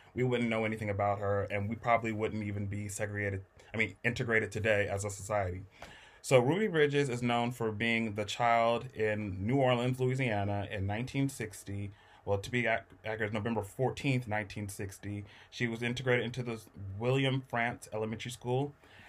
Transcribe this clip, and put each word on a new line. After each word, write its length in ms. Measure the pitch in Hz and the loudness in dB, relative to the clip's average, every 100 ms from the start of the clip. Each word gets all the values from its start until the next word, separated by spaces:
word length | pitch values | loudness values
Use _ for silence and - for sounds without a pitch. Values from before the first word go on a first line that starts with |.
| - | -10
we 80 | 117 | -2
wouldn't 260 | 127 123 117 | 2 2 2
know 160 | 113 110 | 2 0
anything 260 | 110 107 | -2 -2
about 260 | 101 101 101 | 0 2 2
her, 280 | 101 101 95 | 0 0 0
and 220 | 101 101 | -2 -2
we 80 | 113 | -2
probably 360 | 120 113 113 | 2 2 2
wouldn't 320 | 107 107 107 | 0 0 -2
even 240 | 104 101 98 | -4 -4 -4
be 200 | 101 104 | -4 -6
segregated, 560 | 98 104 104 101 98 - - - | -6 -4 -2 -2 -2 -8 -20 -8
I 40 | 110 | -2
mean, 180 | 107 - | -2 0
integrated 480 | 120 120 117 110 104 | -2 0 2 2 2
today 360 | 107 110 104 78 | 0 4 4 2
as 160 | 98 | 0
a 60 | 104 | -4
society. 540 | 98 98 104 92 92 - - - - - - | -6 -2 0 0 -4 -12 -18 -20 -20 -20 -10
So 160 | - 131 | 4 6
Ruby 280 | 123 180 214 | 6 2 2
Bridges 420 | 165 147 143 139 | 4 4 4 2
is 140 | 120 | 0
known 280 | 123 120 120 | 2 2 0
for 180 | 123 110 | 0 -2
being 420 | 104 117 113 113 | 0 2 2 0
the 120 | 101 101 | -2 -4
child 640 | - 120 117 117 117 131 | 2 4 6 4 2 -2
in 540 | - 107 107 104 92 104 | -2 0 0 -4 -2 0
New 80 | 139 | 4
Orleans, 440 | 127 123 123 127 | 4 4 2 0
Louisiana 640 | 127 131 127 104 101 101 101 | 0 0 0 0 0 -2 -4
in 160 | 104 95 | -4 -2
nineteen 440 | 107 127 139 139 | -2 -4 -2 -2
sixty. 640 | - 107 - - 101 101 - - - - | -2 -10 -10 -10 -8 -8 -12 -20 -12 -2
Well, 120 | 101 | -2
to 120 | - | 0
be 160 | 123 113 | 0 0
ac-, 140 | 113 - - 110 | 0 -4 -12 -6
accurate, 260 | 110 104 | -4 -2
November 300 | 107 113 110 | -2 0 -2
fourteenth, 640 | 101 - 127 - 143 127 120 | -4 -2 -2 0 0 0 0
nineteen 400 | 107 107 107 101 | -4 -4 -6 -8
sixty. 560 | - 101 - 101 104 101 - - | -6 -10 -8 -8 -8 -10 -18 -14
She 180 | - 117 | -2 -2
was 140 | 113 | 0
integrated 440 | 120 123 127 123 110 | -2 -2 2 2 0
into 180 | 127 | -4
the 160 | 120 110 - - 98 98 | -6 -8 -10 -14 -10 -2
William 420 | 120 135 135 131 127 | 0 2 2 0 -2
Frantz 400 | 120 120 117 - | -2 -2 -2 -8
Elementary 380 | 107 110 110 120 | -4 -4 -4 -6
School, 420 | 123 123 127 143 - - - | -8 -2 0 0 -6 -20 -20